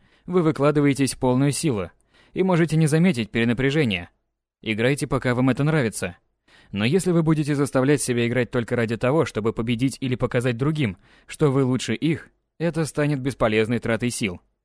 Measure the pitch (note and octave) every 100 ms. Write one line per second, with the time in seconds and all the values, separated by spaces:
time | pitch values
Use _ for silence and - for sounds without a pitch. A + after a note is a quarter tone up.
0 | _ _ - F3+ D#3+ C3+ C#3+ D3+ C#3+ C3+
1 | C3 - B2+ B2+ C#3+ C3 E3 G#2+ F2 -
2 | _ _ _ - F#3 E3 E3 D#3 D#3 D#3+
3 | F#3 A#2+ G#2+ A#2 A#2 A#2 C3+ D3+ B2+ F2+
4 | F2 _ _ _ _ _ A2+ G#2+ B2 C#3+
5 | C#3 C3+ B2+ B2 C3 A#2+ D3 D#3 A2+ -
6 | F#2 - _ _ _ - _ G2+ A2 F3+
7 | F#3 E3+ D#3+ D#3 D3 C#3 C#3+ C3+ C3 C#3+
8 | - A#2+ A#2 B2 A#2+ B2 A2+ A#2+ A2+ A2+
9 | B2 D#3+ C3 A2+ A2 A2+ A2+ A#2 C3+ -
10 | C3 B2 B2 B2 B2+ A#2 C#3 D#3 A#2 F2+
11 | _ _ - - D3+ C3 B2+ B2+ - A2
12 | D#3 D3 - _ _ _ E3 E3 D3 -
13 | D3 C#3+ C3 - A#2 A2 A2 A#2 - A2
14 | A#2+ - G#2 F2 - _